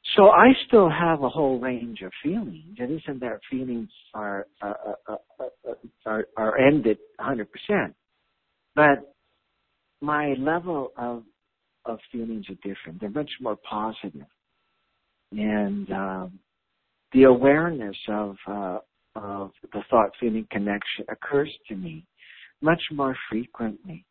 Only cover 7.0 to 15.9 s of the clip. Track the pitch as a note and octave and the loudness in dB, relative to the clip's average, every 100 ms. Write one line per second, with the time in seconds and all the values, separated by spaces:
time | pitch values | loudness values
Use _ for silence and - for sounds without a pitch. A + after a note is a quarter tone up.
7 | - - C3 B2 G2+ - - G3+ A#2+ - | -6 -10 -6 -6 -8 -14 -4 -2 -2 -10
8 | _ _ _ _ _ _ _ - D3+ C#3 | _ _ _ _ _ _ _ 4 4 4
9 | - _ _ _ _ _ _ _ _ _ | -2 _ _ _ _ _ _ _ _ _
10 | D3 D3 D3 C3 C#3 E3+ F3 D#3 B2+ - | -4 -2 -2 -2 -2 -4 -4 -6 -8 -8
11 | A#2+ A#2+ A2 _ _ _ _ _ - A2+ | -8 -10 -14 _ _ _ _ _ -12 -12
12 | - - A3+ D#3 - F#2+ G3+ G3 - F2 | -12 -10 -8 -10 -12 -12 -12 -12 -14 -12
13 | G#2 B2+ D3 - A#2+ G#2 - G#2+ A2 A2 | -8 -8 -8 -8 -8 -8 -8 -8 -6 -8
14 | G2 D2 C#2+ _ _ _ _ _ _ _ | -14 -16 -20 _ _ _ _ _ _ _
15 | _ _ _ G#2 G#2+ G#2+ G2+ G2+ G2 | _ _ _ -6 -2 -2 -2 -4 -6